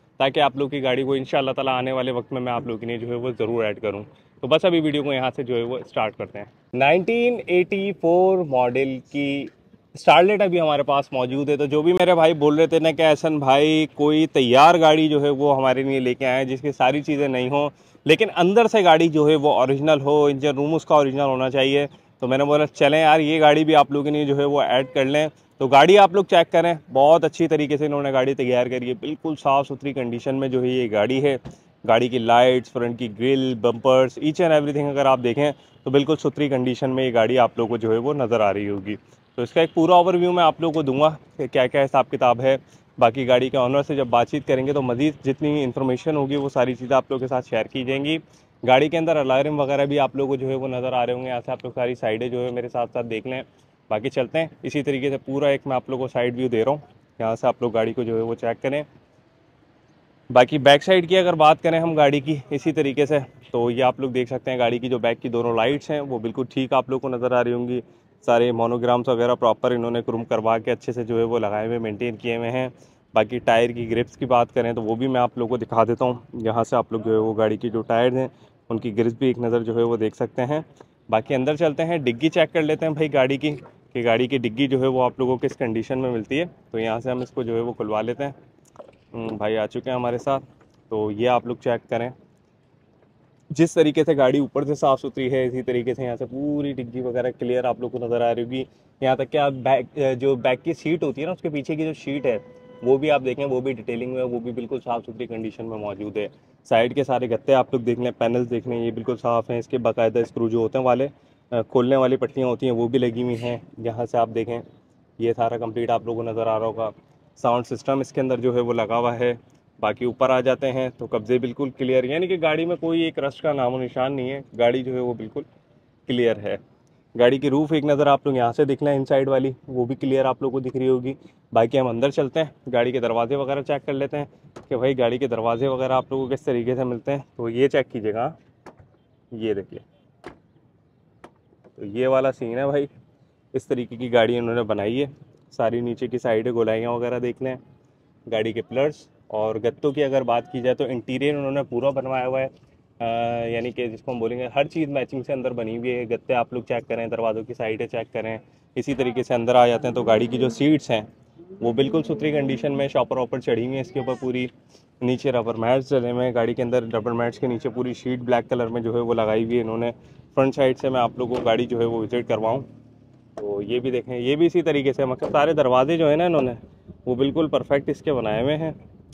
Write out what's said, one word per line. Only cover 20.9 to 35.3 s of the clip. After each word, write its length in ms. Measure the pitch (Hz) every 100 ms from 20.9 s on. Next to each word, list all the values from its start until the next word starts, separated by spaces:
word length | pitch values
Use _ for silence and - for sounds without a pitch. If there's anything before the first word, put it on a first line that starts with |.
| 156
original 280 | 139 135
होना 240 | 143 127 131
चाहिए", 360 | 135 135 139 143 - _ _
तो 40 | 123
मैंने 180 | 131
बोला, 220 | 143 147 151
"चलें 340 | - 143 156
यार, 200 | 156 156
ये 160 | 147 160
गाड़ी 260 | 151 147
भी 100 | 156
आप 180 | 156 143
लोगों 120 | 143
के 60 | 143
लिए 160 | 147 147
जो 100 | 143
है 80 | 143
वो 160 | 143
ऐड 300 | 110 123 131
कर 100 | 143 135
लें।" 220 | 151 156 - _ _
तो 80 | 135
गाड़ी 280 | 139 160 202
आप 160 | 196
लोग 120 | 190 185
check 240 | 180 170
करें, 260 | 175 170 160 -
बहुत 320 | 131 143 165
अच्छी 240 | 151 - 165
तरीके 300 | 156 139 147
से 80 | 151
इन्होंने 260 | 143 139
गाड़ी 220 | 135 127 139
तैयार 320 | 123 123 123
करी 200 | 127 123
है, 60 | 120
बिल्कुल 400 | 131 156 165 151
साफ़ 300 | 147 139 139
सुथरी 260 | 135 139
condition 420 | 135 120 117 143 135
में 140 | 135
जो 120 | 127
है 80 | 127
ये 180 | 127 123
गाड़ी 300 | 107 107 135
है। 180 | 143 131 - - _ _
गाड़ी 240 | 107 113 123
की 100 | 123
लाइट्स, 520 | 113 120 127 127 117
front 260 | - 120 120
की 100 | 123
grill, 440 | 104 123 135 131 120
bumpers, 640 | 117 113 131 131 131 -
each 200 | 151 151
and 120 | 170
everything 360 | 156 147 143 143
अगर 160 | 139 135
आप 100 | 131
देखें 320 | 123